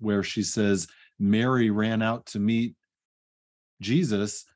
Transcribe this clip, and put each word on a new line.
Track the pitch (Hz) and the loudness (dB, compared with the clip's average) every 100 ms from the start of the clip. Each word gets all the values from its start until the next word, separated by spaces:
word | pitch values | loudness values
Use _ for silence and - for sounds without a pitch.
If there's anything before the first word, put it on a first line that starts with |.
where | 107 101 | -2 0
she | 92 107 | -2 -4
says, | 98 113 101 95 85 - - - | -4 0 2 2 -2 -14 -20 -2
"Mary | 101 107 123 127 113 | 2 2 2 2 2
ran | 104 110 110 | 2 0 0
out | 110 113 - | -2 -4 -6
to | 104 | -4
meet | 104 113 117 - _ _ _ _ _ _ _ _ _ - | 0 0 -2 -6 _ _ _ _ _ _ _ _ _ -10
Jesus, | 95 151 151 101 104 - - | 0 0 2 0 -2 -6 -16